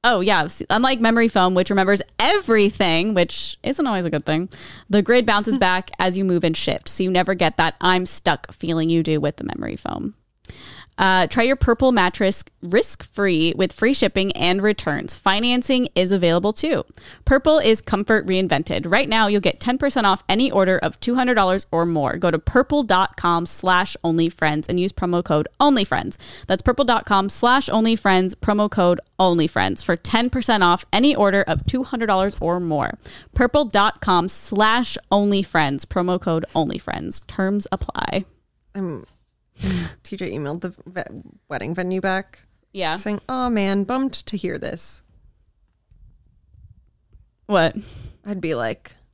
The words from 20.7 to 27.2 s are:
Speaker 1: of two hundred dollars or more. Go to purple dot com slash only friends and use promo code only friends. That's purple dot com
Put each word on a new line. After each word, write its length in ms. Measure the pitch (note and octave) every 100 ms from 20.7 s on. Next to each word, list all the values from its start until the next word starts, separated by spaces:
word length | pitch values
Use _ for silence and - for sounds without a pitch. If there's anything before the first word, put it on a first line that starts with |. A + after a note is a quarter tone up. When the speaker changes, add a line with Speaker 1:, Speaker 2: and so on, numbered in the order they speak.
| F#3
Speaker 1:
of 200 | - -
two 160 | - B3
hundred 200 | B3+ A3+
dollars 300 | F#3+ F#3+ -
or 140 | E3 E3+
more. 320 | D#3+ C#3 -
Go 140 | F3+
to 60 | D#3+
purple 460 | - B3+ C4 D4
dot 320 | A#3+ F#3 F#3+ -
com 300 | F3 E3+ E3+
slash 500 | - F#3 F3+ G3 -
only 240 | E3+ E3 E3
friends 400 | - D#3 D3+ -
and 100 | F3
use 140 | F3
promo 320 | - F3 F3
code 240 | E3+ D3+ D#3 _
only 280 | D4 C4 G3
friends. 320 | F2 - - - - -
That's 140 | F#3+
purple 220 | - B3
dot 220 | B3+ A#3 -
com 240 | G3